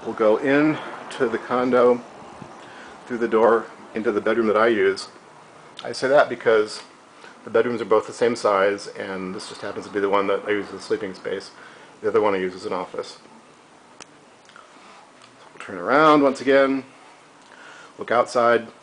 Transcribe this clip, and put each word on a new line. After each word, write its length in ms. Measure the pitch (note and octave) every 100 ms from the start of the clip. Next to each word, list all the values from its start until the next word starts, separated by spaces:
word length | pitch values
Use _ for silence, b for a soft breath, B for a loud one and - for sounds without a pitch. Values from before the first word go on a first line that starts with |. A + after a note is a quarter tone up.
We'll 120 | - A2
go 220 | A2 A2
in 400 | C#3+ C#3 D#3 D3 B B B
to 180 | - B2
the 80 | A2
condo 640 | - B2 B2+ B2 B2 A#2+ - - - - - - B B B B -
through 140 | A#2+
the 80 | A2+
door 380 | A2 A2+ A2+ G#2+ - - -
into 160 | A2
the 80 | G#2
bedroom 280 | G2+ A2+ A2
that 100 | G#2
I 100 | A#2
use. 400 | A2 G2 F#2+ - - - - - - - -
I 80 | A#2+
say 160 | A#2+ C3
that 180 | C#3+ C3+
because 540 | A#2+ - A2+ G#2+ - - - - B B B
the 60 | -
bedrooms 320 | A2+ A#2+ A#2+
are 40 | G#2+
both 220 | A2 -
the 60 |
same 220 | A2 A#2+ A#2+
size, 520 | - G2 G2 G2+ -
and 460 | - G2+ F#2+ F#2
this 140 | G2+ -
just 140 | -
happens 240 | G#2 G2+ G2
to 80 |
be 60 | G2+
the 100 | G2
one 180 | G2+ G2
that 160 | G2 -
I 60 |
use 160 | G#2 F#2+
as 40 |
a 80 | G2
sleeping 320 | - A2 G2
space. 380 | F#2 - F#2+ - B B B B B
The 80 | G#2+
other 120 | A#2
one 120 | G#2+
I 40 | G2
use 180 | F#2 F#2
as 100 | F2+
an 80 |
office. 460 | F#2 F2+ - - - - - - - _ - - - - - - - - B B B B B B - - - -
We'll 120 | - -
turn 120 | G2
around 460 | F2+ C3+ D#3 D3+
once 180 | C#3 C3
again, 420 | C#3 C#3 C3+ C3+ C3 - - - - - B B B B B -
look 140 | G2+
outside. 560 | A#2 A#2 B2+ A#2 A#2 A2+ -